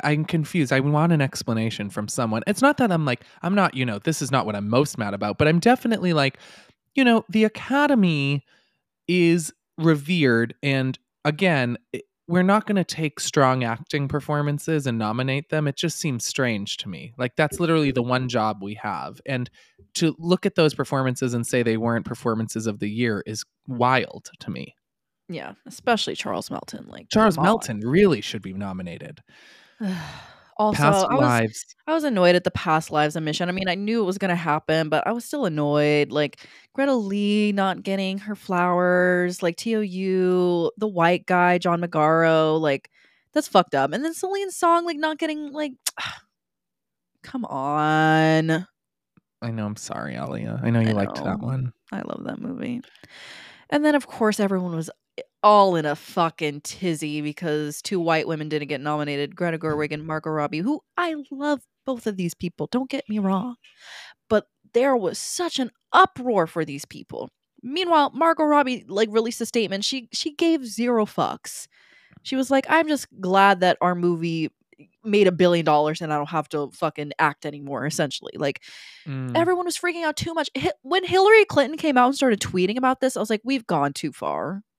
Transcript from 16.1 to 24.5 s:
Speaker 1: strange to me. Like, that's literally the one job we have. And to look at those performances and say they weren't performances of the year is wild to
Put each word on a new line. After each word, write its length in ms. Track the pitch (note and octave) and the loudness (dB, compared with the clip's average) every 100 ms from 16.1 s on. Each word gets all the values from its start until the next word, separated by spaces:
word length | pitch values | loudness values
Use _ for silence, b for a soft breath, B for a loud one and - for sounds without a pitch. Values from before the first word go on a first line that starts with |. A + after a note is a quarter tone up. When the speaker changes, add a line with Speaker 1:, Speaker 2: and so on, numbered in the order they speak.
| A#2+ | -4
Speaker 1:
strange 520 | - - B2 G#2+ G#2 - | -6 -2 -2 -2 -6 -10
to 120 | A2 | -12
me. 240 | D#2+ A#2 B2 | -14 -14 -6
Like, 160 | B2+ | -4
that's 240 | - D3+ - | 0 -2 0
literally 320 | E3+ D#3+ D3 | 0 2 2
the 120 | B2+ | 0
one 260 | A#2+ B2+ B2+ | 0 -2 -2
job 340 | A#2 A2 G#2 | 0 -2 -2
we 120 | G2 | -10
have. 460 | G#2+ G#2 E2+ C#2 B2 - | -10 -8 -8 -10 -12 -8
And 240 | B2+ A#2+ b b b _ | -6 -6 b b b _
to 200 | - E3 C#3+ | -2 -2 -2
look 260 | E3+ F#3 G3+ | -2 0 0
at 80 | |
those 180 | - D#3 | 2 2
performances 600 | - C3+ C#3 C3 B2+ C3 | 2 -2 0 0 -2 -2
and 100 | A#2+ | -2
say 200 | A2+ B2+ | 0 0
they 140 | A#2 A2+ | 2 0
weren't 280 | A#2 A#2 - | 0 -2 -4
performances 640 | A#2 A#2+ A2+ A2 A2+ A2 | -4 -2 -2 -4 -4 -4
of 100 | G2+ | -4
the 100 | G#2+ | -4
year 360 | A2 A#2+ G2+ - | -2 -2 -2 -6
is 180 | G#2+ - _ - | -10 -12 _ -10
wild 640 | B2 B2 C3 - - - - | 0 2 2 0 -8 -20 -16
to 120 | - | -12